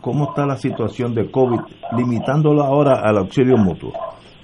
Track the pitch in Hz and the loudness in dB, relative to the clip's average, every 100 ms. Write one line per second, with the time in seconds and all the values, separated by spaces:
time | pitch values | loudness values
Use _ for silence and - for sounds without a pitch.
0 | - 131 143 - 143 131 131 - 110 - | -4 -2 -2 -2 -2 -2 -4 -4 -6 -4
1 | 120 113 98 131 127 110 - - - 117 | -4 -2 -2 2 2 0 -6 -14 -6 -4
2 | 123 113 - 151 151 147 139 143 143 123 | -2 -2 -2 0 2 2 2 2 4 2
3 | 104 104 95 143 127 120 92 78 65 - | 2 0 0 2 4 4 2 0 -8 -10
4 | - - - - | -12 -14 -20 -20